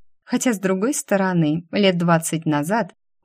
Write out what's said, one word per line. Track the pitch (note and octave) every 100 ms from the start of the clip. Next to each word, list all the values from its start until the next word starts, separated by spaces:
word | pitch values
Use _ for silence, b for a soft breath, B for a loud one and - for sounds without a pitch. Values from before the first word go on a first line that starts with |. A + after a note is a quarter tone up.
| - _
Хотя, | - B3 B3+
с | G3+
другой | F#3 F#3+ A3+
стороны, | D4 - G3 F#3+ F3 D3+ D#3+ -
лет | G3+ G3 F3
двадцать | F3 E3 - D#3+ D#3+
назад | D3 D3+ A3+ F#3 - _ _